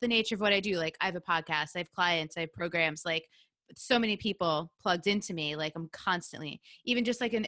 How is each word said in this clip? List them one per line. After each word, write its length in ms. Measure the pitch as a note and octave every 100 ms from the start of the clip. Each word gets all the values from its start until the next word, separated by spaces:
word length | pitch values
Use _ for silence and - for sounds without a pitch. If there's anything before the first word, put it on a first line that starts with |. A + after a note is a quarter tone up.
the 80 | A#3+
nature 260 | A3+ A3
of 60 | G#3
what 100 | G#3
I 80 | G3
do, 160 | G3+ F3+
like, 200 | D#3+ -
I 60 | F#3
have 100 | F3
a 40 |
podcast, 500 | E3+ E3 D#3+ D#3 D3+ F3+
I 20 |
have 120 | E3+
clients, 440 | - F3 E3 D#3 E3+
I 40 |
have 100 | D#3+
programs, 520 | - E3+ E3+ D#3+ D#3 E3+
like, 220 | E3 - _ _ _ _
so 240 | - - A#3+
many 200 | A3 G#3
people 520 | G#3+ F#3+ E3+ D3+ E3+ _
plugged 240 | G3 F3 G3
into 260 | G#3 -
me, 240 | E3 D3+ D3+
like, 160 | D#3
I'm 140 | E3 E3
constantly, 720 | - - F3 - - D3+ C#3 - -
even 200 | - B3 A#3+
just, 160 | A#3+
like, 100 | A#3+
an, 140 | A3